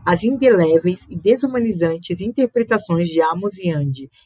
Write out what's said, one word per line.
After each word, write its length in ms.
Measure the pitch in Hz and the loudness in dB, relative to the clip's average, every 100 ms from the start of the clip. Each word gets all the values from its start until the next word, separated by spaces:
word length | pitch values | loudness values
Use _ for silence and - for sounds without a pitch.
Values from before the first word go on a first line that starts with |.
As 180 | 175 175 | -2 0
indeléveis 840 | 226 269 262 196 160 165 175 185 - | 0 2 4 4 4 4 2 -2 -8
e 80 | 170 | -2
desumanizantes 1040 | 185 247 262 254 226 175 165 165 - 175 | 2 2 0 -2 -2 0 -2 -2 -6 -6
interpretações 880 | 208 277 247 240 226 226 - 170 170 | -4 -2 0 0 0 -2 0 -2 0
de 120 | 160 | 0
Amos 380 | 160 170 208 190 | 0 -2 -6 -4
e 120 | 180 | -4
Andy 380 | 156 143 135 135 _ | -2 -4 -6 -12 _